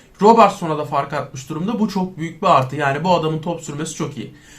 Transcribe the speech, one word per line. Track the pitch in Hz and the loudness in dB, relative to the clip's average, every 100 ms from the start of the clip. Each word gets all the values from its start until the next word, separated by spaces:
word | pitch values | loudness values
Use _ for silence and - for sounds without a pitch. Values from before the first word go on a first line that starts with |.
| - - | -14 4
Robertson'a | 202 226 202 - 165 151 | 6 8 6 4 -4 -4
da | 147 | -2
fark | 143 139 | -2 -2
atmış | 147 123 131 - | -6 -8 -12 -10
durumda. | 151 190 202 | -6 -4 -2
Bu | 214 | -2
çok | 196 185 147 | -2 -4 -6
büyük | 165 - | -10 -2
bir | 190 | 2
artı. | 143 127 143 | 2 2 -2
Yani | 143 143 | -2 0
bu | 180 | 0
adamın | 170 156 156 | 0 0 -4
top | 175 165 | -4 -8
sürmesi | - 147 160 - | -8 -10 -8 -8
çok | 143 113 | -8 -8
iyi. | 101 - - | -14 -16 -20